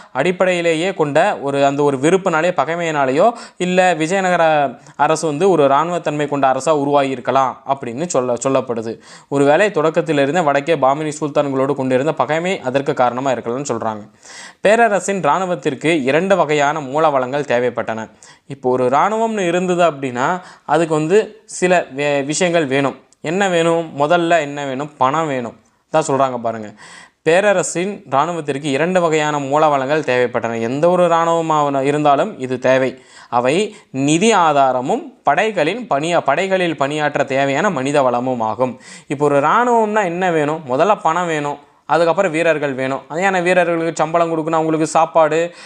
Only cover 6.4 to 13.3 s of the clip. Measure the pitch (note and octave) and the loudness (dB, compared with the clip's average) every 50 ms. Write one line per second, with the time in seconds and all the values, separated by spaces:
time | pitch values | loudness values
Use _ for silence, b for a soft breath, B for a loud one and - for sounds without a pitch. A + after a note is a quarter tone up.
6.4 | C#3 C3+ C3 C3 C3 E3 D#3+ D3+ C#3 C#3+ D3 C#3+ C#3 C3+ C3 A#2+ A2 - B2 C3+ | 2 2 2 2 0 0 0 2 2 2 2 2 2 0 -2 -4 -2 0 0 2
7.4 | C3+ B2 A2 - - C3 C#3 C#3 - A#2+ A2+ B2+ E3+ F3+ - C#3 B2+ B2 A#2+ A#2 | 2 0 -2 -6 -6 -6 -6 -4 -6 -6 -6 -6 -4 -2 -2 0 0 0 -2 -2
8.4 | - C3+ C3+ C3 A#2+ B2+ A#2 A2+ A2 A2+ G#2+ - B B B B B B C#3+ C#3 | -2 0 0 0 0 -2 -4 -6 -6 -6 -8 -12 B B B B B B -2 2
9.4 | C#3+ C#3 D3 E3+ G#3 G#3 G#3+ D#3+ D3 E3 D#3+ F3 D#3 D#3 D#3+ C#3+ C#3 C3+ D3 F#3 | 4 4 4 4 2 2 0 0 0 0 0 0 0 0 0 0 0 0 0 0
10.4 | E3+ C#3+ C#3+ C#3+ C#3+ D#3+ E3 D3 C3+ C3 C#3 D3+ D#3 D3+ C#3+ D3+ D#3 D3 C#3 D3 | 0 0 -2 -2 0 0 0 2 2 2 2 0 -2 -6 -6 -6 -6 -4 -2 0
11.4 | D3 C#3+ C3+ C3+ C3 C#3 C#3+ C#3 C3 C3 C3 B2+ C3+ D#3+ D3 - B2+ A#2+ D3+ D#3+ | 0 0 0 -2 0 -2 -2 -2 -2 0 0 0 0 0 -2 -2 -2 -2 -2 -2
12.4 | E3+ F#3 F#3+ - - B2+ B2+ C#3 C3+ D#3 C#3 C3 B2+ A#2+ A#2 B2+ C3+ C#3 | -2 -2 -4 -4 -4 -4 -2 -2 -2 -2 0 0 0 0 0 -2 -2 -2